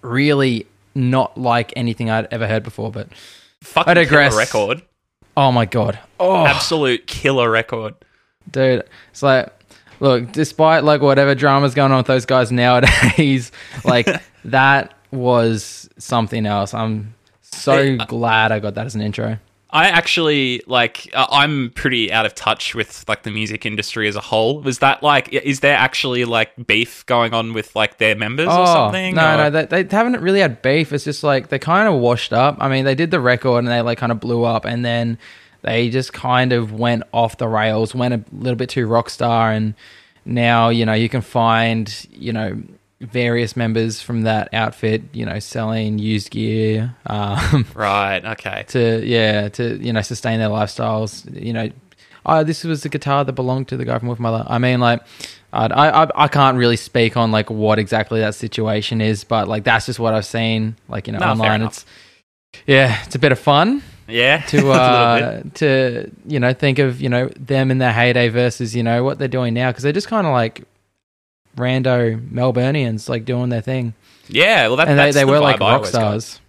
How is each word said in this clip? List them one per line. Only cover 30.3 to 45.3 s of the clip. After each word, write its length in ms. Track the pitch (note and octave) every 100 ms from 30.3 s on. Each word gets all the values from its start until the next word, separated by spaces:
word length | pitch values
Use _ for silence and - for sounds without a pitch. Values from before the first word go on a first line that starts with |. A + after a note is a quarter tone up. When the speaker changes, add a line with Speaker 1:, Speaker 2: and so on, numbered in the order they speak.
| G3
Speaker 1:
had 220 | F3 A2+
beef. 320 | B2+ D3 D#3
It's 100 | D3
just, 180 | D3 C#3+
like, 280 | D3+ C3+ -
they 100 | C3+
kinda 320 | - F3+ A3
washed 400 | D#3 A#2+ A#2+ -
up. 240 | A2+ C3+ D3
I 80 | C3+
mean, 160 | C3+ C3+
they 100 | C3+
did 160 | E3
the 80 | E3+
record 400 | B2 B2 C3+ A#2+
and 80 | A#2+
they, 140 | A#2+
like, 180 | A#2 A#2
kinda 160 | A#2 A#2
blew 300 | A#2 A#2 A#2
up, 180 | A2+
and 220 | A2+ A#2 A#2+
then 320 | A#2 A#2 A2+ - - _ _
they 260 | - A2+ A#2+
just 240 | B2+ B2+
kind 400 | - B2+ B2 B2+
of 180 | A#2+ A2+
went 320 | G#2+ A#2+ A#2 -
off 240 | A#2 A#2 -
the 100 | A#2
rails, 440 | A2 A2 G#2+ A2
went 200 | B2+ B2
a 100 | A#2+ G#2
little 240 | - B2+ A#2
bit 140 | B2
too 180 | - A2+
rock 220 | A#2 A#2
star, 420 | - A#2+ A#2 A2+
and 220 | A2 A2 G#2+ - - _ _
now, 460 | - A#2+ A#2+ A#2 A2+
you 160 | A#2 A2
know, 80 |
you 160 | A2 A2+
can 120 | C3
find, 840 | G#2 B2 A#2 A2+ A2+ A2+ G#2 G2+ -
you 220 | - D#2+
know, 260 | A#2 G#2+ G#2+ - - _ _
various 560 | B2 A#2+ A#2+ A#2+ A#2 -
members 460 | A2+ A2 A2+ A2
from 220 | - A#2
that 280 | A2 A2 -
outfit, 500 | A2 A2+ - A2 A2 -
you 100 | A2
know, 140 | A2+